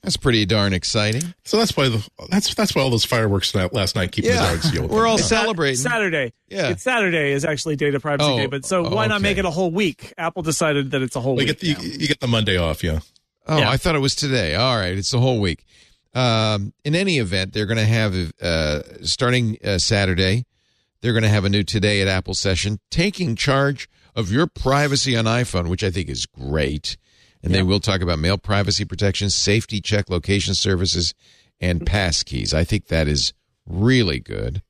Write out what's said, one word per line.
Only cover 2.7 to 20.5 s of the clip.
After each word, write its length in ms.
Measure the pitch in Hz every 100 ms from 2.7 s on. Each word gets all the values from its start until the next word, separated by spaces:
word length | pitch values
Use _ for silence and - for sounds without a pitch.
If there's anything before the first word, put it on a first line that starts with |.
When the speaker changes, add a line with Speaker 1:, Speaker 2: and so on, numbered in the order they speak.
Speaker 2:
why 80 | 160
all 80 | 135
those 140 | 113
fireworks 480 | - 120 110 98 -
that 200 | 101 90
last 220 | 110 92
night 160 | 107 90
keeping 220 | - 220
Speaker 1:
Yeah. 80 | 247 -
Speaker 2:
the 40 | 170
dogs 180 | 165
yellow. 140 | - -
Speaker 1:
We're 180 | 214 226
all 80 |
Speaker 3:
It's 140 | 214 -
Sat-, 140 | 226
Speaker 1:
celebrating. 340 | 214 180 143 127
Speaker 3:
Saturday. 560 | 147 233 196 156 123 _ _
Speaker 1:
Yeah. 220 | 196 143
Speaker 3:
It's 120 | -
Saturday 480 | 254 240 190 165 143
is 140 | 139
actually 320 | 160 147 160 143
Data 240 | 147 139
Privacy 280 | 151 143 147
Speaker 1:
Oh, 80 | 123
Speaker 3:
Day, 100 | 135
but 180 | 139 131
so 180 | 185
Speaker 1:
oh, 80 | 170 202
Speaker 3:
why 100 | 214
not 160 | 208
make 100 | 202
Speaker 1:
okay. 60 | 196
Speaker 3:
it 40 |
a 60 | 190
whole 180 | 156 180
week? 420 | 170 190 - - -
Apple 240 | 165 185
decided 480 | 160 147 160 143 135
that 120 | 139
it's 120 | 131
a 60 | 135
whole 160 | 127 123
Speaker 2:
Well, 80 | 117
you 40 |
Speaker 3:
week 80 | -
Speaker 2:
get 160 | 175 147
the, 60 |
you, 40 | -
Speaker 3:
now. 80 | -
Speaker 2:
you 80 | 147
get 100 | -
the 80 | 123
Monday 300 | 117 104 92
off, 260 | 82 78
yeah. 160 | 87 78 - _ _ _ -
Speaker 1:
Oh, 120 | 156
Speaker 3:
Yeah. 120 | 127
Speaker 1:
I 60 | 117
thought 180 | 180
it 60 | 151
was 160 | 135 -
today. 400 | 143 131 85 82
All 180 | 131 117
right, 220 | 90 95
it's 140 | 92
the 80 | 123
whole 180 | 131 120
week. 260 | 98 76 _ - - _ _
Um, 580 | 123 123 110 110 104 101 _
in 100 | 147
any 240 | 165 196 151
event, 340 | 98 95 92
they're 140 | 107 101
gonna 180 | 113 107
have, 460 | 113 110 92 82 -
uh, 400 | 87 82 78 73 - -
starting, 540 | - - 123 123 113 110
uh, 140 | 101 92
Saturday, 680 | - 101 98 90 92 110 -